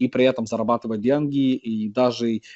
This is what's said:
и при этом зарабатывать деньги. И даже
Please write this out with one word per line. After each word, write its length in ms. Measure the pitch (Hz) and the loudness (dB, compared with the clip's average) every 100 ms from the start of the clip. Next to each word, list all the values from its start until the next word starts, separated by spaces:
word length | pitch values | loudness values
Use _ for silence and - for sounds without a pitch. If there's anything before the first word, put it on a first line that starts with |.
и 60 | 123 | -2
при 160 | 127 | 2
этом 220 | 127 127 113 | 2 2 -2
зарабатывать 540 | 113 110 117 113 110 | -2 0 0 -2 -2
деньги. 540 | 113 143 147 139 135 127 | 0 0 0 0 0 0
И 320 | 117 110 107 | -2 -4 -4
даже 500 | 110 123 110 117 113 - | 0 0 0 -2 -2 -6